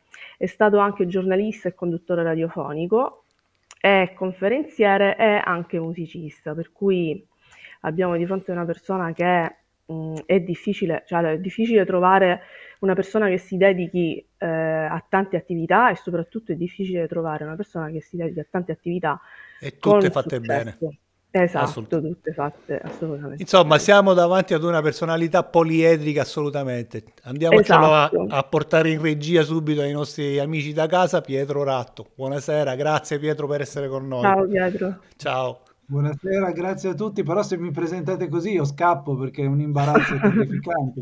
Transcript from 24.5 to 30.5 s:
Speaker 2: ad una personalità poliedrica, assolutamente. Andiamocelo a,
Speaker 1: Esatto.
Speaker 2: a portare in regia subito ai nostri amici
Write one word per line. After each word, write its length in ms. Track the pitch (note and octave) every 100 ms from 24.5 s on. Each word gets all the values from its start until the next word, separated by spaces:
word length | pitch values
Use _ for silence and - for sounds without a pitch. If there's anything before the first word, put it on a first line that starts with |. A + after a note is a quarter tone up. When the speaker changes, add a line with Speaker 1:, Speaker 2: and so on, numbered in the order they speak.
Speaker 2:
ad 80 | E3
una 180 | E3+ E3
personalità 640 | D3+ - E3 E3 E3+ F3
poliedrica, 800 | E3+ E3+ E3 D#3+ E3 E3 D3+ D3
assolutamente. 840 | B2+ D#3 D3 C#3+ C3+ B2 A#2 A#2 - _
Andiamocelo 720 | B2 C#3 E3 G#3+ G3+ D#3+ D#3
a, 180 | D#3 D3
Speaker 1:
Esatto. 240 | E3 F#3+
Speaker 2:
a 80 | C#3
portare 460 | - D#3 D3 E3 D#3+
in 120 | D#3
regia 400 | D#3 D3+ D3 E3+
subito 400 | D3+ D#3+ D3+ D3
ai 100 | C#3+
nostri 460 | D3 C#3+ - C#3+ C#3
amici 340 | C#3+